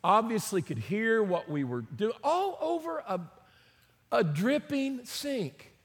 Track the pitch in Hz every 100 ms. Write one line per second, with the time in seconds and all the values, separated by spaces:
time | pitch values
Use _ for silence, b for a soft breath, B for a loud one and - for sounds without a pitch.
0 | 170 208 226 220 - 190 - 123 104 208
1 | 226 220 202 175 - 151 131 123 113 120
2 | 214 226 277 349 392 359 311 339 330 311
3 | - 185 165 - b b b b b b
4 | _ 240 175 147 214 294 - 285 269 262
5 | 240 - 285 269 151 - - _